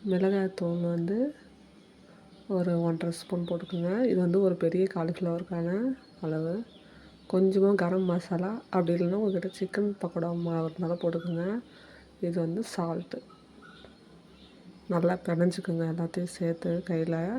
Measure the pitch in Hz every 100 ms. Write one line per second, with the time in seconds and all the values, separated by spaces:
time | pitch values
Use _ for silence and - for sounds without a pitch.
0 | 208 180 190 196 190 190 170 175 170 170
1 | 170 214 277 - - - - - - -
2 | - - - - - 190 175 170 170 165
3 | 170 165 - 175 170 175 185 180 175 202
4 | 254 190 180 190 190 175 165 175 190 180
5 | 165 170 175 170 180 175 170 190 254 262
6 | - - 165 160 160 196 233 - - -
7 | - - - 185 190 190 196 202 175 185
8 | 185 175 - 170 185 226 - 185 170 175
9 | 175 196 214 185 185 - 190 214 208 202
10 | 175 175 170 170 170 165 160 160 170 175
11 | 175 165 170 165 180 226 - - - -
12 | - - 180 175 165 175 226 - 170 165
13 | 175 - - - - - - - - -
14 | - - - - - - - - - 175
15 | 170 185 - 165 175 180 190 165 165 165
16 | 170 180 175 - 170 165 175 170 175 165
17 | 165 165 175